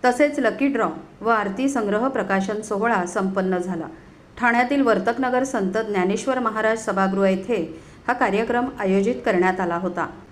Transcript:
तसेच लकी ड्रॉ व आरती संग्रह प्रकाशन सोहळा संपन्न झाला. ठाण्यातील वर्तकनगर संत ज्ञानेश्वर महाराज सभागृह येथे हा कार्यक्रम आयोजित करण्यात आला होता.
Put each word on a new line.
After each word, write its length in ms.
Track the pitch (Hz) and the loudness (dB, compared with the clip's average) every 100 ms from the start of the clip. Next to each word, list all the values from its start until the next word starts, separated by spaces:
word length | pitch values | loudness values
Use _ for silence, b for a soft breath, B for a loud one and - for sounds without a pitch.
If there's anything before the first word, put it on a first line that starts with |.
तसेच 340 | 247 247 294 285 | 2 4 2 4
लकी 280 | 240 214 277 | 0 2 0
ड्रॉ 220 | 240 180 160 - - | 2 -2 -2 -14 -6
व 80 | 214 | 0
आरती 400 | 226 202 196 269 | 2 0 -2 0
संग्रह 400 | 269 208 208 254 | 0 0 0 0
प्रकाशन 520 | 262 190 190 190 214 | -2 0 0 0 -4
सोहळा 460 | 214 202 226 214 175 | -4 -2 2 0 0
संपन्न 520 | 208 190 190 185 185 | -2 -2 0 0 0
झाला. 280 | 180 175 156 B B B B - | -2 -6 -8 B B B B -2
ठाण्यातील 440 | 240 240 247 285 | 0 2 2 2
वर्तकनगर 640 | 254 202 196 233 262 247 | 4 2 2 0 0 0
संत 280 | 262 247 190 | 0 -2 0
ज्ञानेश्वर 680 | 208 220 202 180 208 - 254 | -2 -2 0 0 0 0 0
महाराज 460 | 233 214 220 226 | 0 0 0 0
सभागृह 440 | 226 196 190 190 196 | -2 0 0 2 2
येथे 540 | 190 190 226 165 B B B - | 2 0 -2 -2 B B B -6
हा 60 | |
कार्यक्रम 540 | 247 233 196 226 240 254 - | 0 0 0 0 0 -2 -4
आयोजित 340 | 202 190 202 247 - | 0 2 2 0 0
करण्यात 340 | 180 185 185 | 2 2 2
आला 160 | 175 170 | -2 -2
होता. 340 | 185 185 156 - - | -4 -4 -6 -8 -20